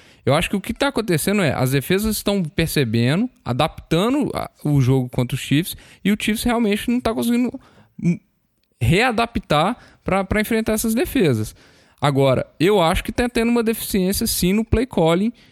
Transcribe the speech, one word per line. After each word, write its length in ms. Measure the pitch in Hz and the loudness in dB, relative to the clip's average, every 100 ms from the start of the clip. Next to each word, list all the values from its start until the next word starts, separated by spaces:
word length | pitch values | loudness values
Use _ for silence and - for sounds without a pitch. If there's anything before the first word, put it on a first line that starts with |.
| - _ - | -20 _ 0
Eu 80 | |
acho 160 | 147 - | 0 0
que 60 | 196 | -4
o 40 | |
que 140 | - | -4
tá 140 | - 277 | -2 -2
acontecendo 520 | 262 214 160 - 208 | -2 0 0 2 2
é, 140 | 160 | 0
as 160 | - 127 | 0 0
defesas 460 | 139 - 185 220 202 | 0 0 0 0 -2
estão 260 | - 202 | -2 -2
percebendo, 880 | 156 - 160 156 120 117 123 170 247 _ | -2 -2 -2 0 0 2 2 0 -2 _
adaptando 880 | 131 127 160 - - 165 226 285 202 | -6 -2 -2 -4 -4 0 0 0 -2
a, 160 | - - _ | -4 -10 _
o 160 | 151 143 | 0 2
jogo 300 | 123 135 127 | 4 2 0
contra 260 | - 120 | -4 -4
os 60 | 135 | -4
Chiefs, 340 | - 139 180 - - - | -2 -2 -2 -12 -18 -6
e 80 | 196 | -2
o 40 | 208 | 0
Chiefs 220 | - 214 | -2 -2
realmente 480 | 240 233 214 202 - | 0 0 0 0 -2
não 100 | 247 | -2
tá 140 | 233 | -2
conseguindo, 440 | 247 233 240 247 262 - _ _ - | -2 0 0 -2 -6 -20 _ _ -4
hum, 180 | 170 - _ _ _ _ _ - | -2 -2 _ _ _ _ _ -4
readaptar 1000 | 117 180 254 220 233 214 - 151 185 247 - _ | 0 2 2 0 -2 -4 0 2 2 -2 -12 _
pra, 180 | - 190 | -2 -2
pra 200 | 190 208 | 0 -2
enfrentar 320 | 208 220 226 | 0 -2 0
essas 200 | 220 226 | -2 0
defesas. 600 | 226 349 269 165 110 107 - - _ _ - | 0 0 2 2 2 -2 -10 -20 _ _ -2
Agora, 480 | 143 139 135 123 - - | 0 2 2 2 -2 -2
eu 220 | 175 208 | 2 4
acho 200 | 165 190 | 2 0
que 80 | - | -2
tá 180 | 233 240 | -2 -2
tendo 200 | 240 233 | 0 0
uma 120 | 240 | 2
deficiência, 640 | 226 226 - 202 180 208 226 | 0 -2 -2 0 0 0 -2
sim, 260 | - 180 | 0 0
no 100 | 208 | 0
play 220 | 220 220 | 0 0
calling, 480 | 262 - 160 175 220 - - | 0 0 2 2 -2 -6 -20